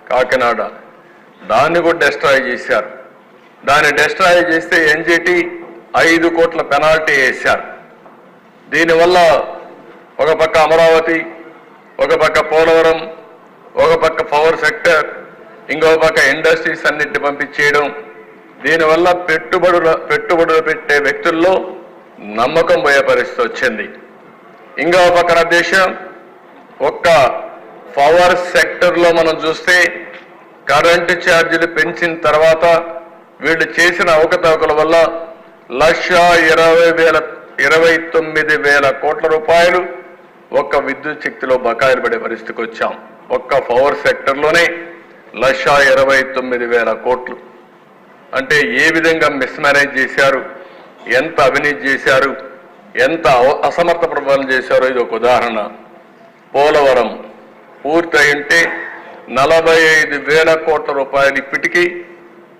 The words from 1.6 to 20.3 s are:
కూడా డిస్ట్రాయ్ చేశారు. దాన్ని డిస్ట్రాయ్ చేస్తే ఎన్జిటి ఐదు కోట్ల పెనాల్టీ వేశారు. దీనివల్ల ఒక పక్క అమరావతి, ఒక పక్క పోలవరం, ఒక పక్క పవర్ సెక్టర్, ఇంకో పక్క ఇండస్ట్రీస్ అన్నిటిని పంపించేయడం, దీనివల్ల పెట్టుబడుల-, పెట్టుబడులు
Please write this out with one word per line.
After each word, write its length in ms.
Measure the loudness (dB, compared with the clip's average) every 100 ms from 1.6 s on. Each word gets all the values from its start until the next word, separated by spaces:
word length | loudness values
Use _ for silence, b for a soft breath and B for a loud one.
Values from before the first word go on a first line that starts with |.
| 2 2
కూడా 180 | 0 2
డిస్ట్రాయ్ 420 | 0 0 2 2
చేశారు. 600 | 0 -8 -2 -2 -2 -12 -20 -20 _ -20 _ _
దాన్ని 260 | 0 2 2
డిస్ట్రాయ్ 520 | 0 -2 2 2 4 2
చేస్తే 380 | -2 0 0 2
ఎన్జిటి 680 | 0 0 0 0 -2 -2 -8 -16 -20 -6 0
ఐదు 320 | 2 2 0
కోట్ల 340 | 2 0 0
పెనాల్టీ 500 | -2 0 2 0 0
వేశారు. 500 | 0 0 -2 -2 -2 -6 -18 -20 -20 -20 -20 -20 -20 _ _ -6
దీనివల్ల 480 | -2 0 2 2 4 4 2 -2 -12 -18 -20 -20 -20 -18 -4
ఒక 100 | -2
పక్క 260 | 0 0 2
అమరావతి, 680 | 2 4 4 4 2 -4 -6 -16 -20 -20 -20 -20 -20 -6
ఒక 140 | -2
పక్క 240 | 0 0 0 0
పోలవరం, 460 | 0 4 4 2 0 -6 -16 -20 -20 -20 -20 -12 -2
ఒక 180 | 0 2
పక్క 180 | 0 -2
పవర్ 360 | -2 0 2 2
సెక్టర్, 420 | -2 -2 0 0 -2 -10 -18 -20 -20 -20 -10
ఇంకో 260 | 0 2 4
పక్క 220 | 2 2
ఇండస్ట్రీస్ 680 | 0 0 0 0 -2 -4 -4
అన్నిటిని 320 | -2 -4 -4
పంపించేయడం, 760 | -4 -6 -8 -2 0 0 -2 -6 -16 -20 -20 -20 -20 -10
దీనివల్ల 480 | -2 0 2 2 2
పెట్టుబడుల-, 880 | 0 -2 -4 -2 0 2 2 2 0 -2
పెట్టుబడులు 500 | -4 0